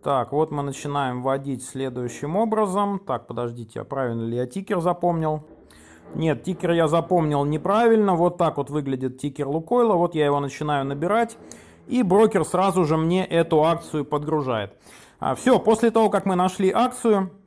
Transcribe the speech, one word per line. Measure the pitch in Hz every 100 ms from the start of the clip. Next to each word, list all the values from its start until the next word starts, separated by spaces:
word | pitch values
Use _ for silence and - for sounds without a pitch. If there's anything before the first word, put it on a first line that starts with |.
| -
Так, | 139 117
вот | 143 156
мы | 147
начинаем | 143 131 147 143 135 123
вводить | 127 139 139 127 -
следующим | 131 131 127 123 120 143 190
образом. | 226 214 208 185 202 196
Так, | - 123 -
подождите, | 117 120 120 110 -
а |
правильно | 107 139 127 117
ли | 113 120
я | 127
тикер | 190 190 190
запомнил? | 165 175 180 165 160 156 - - - - - - -
Нет, | - 160 143
тикер | - 180 175
я | 170 160
запомнил | 165 165 180 156 143
неправильно. | 143 151 165 208 233 226 208
Вот | 175 175 175
так | 165 147
вот | 135
выглядит | 147 139 135 131 127
тикер | 147 139 139
Лукойла. | 151 160 240 233 185
Вот | 170
я | 160 147
его | 143
начинаю | 139 - 151 143 139
набирать. | 143 170 214 226 - - - - - -
И | 247
брокер | 202 190 220 196 151
сразу | 180 190 180
же | 160 160
мне | 160 180 185
эту | 170 165 160
акцию | 156 160 - 156 143
подгружает. | 147 147 156 131 117 101 - - - - _
А, | -
все, | 131 - 233
после | - 220 233
того, | 226 220
как | 196 190
мы | 180
нашли | 185 - 190
акцию | - 247 247 233 208 190 -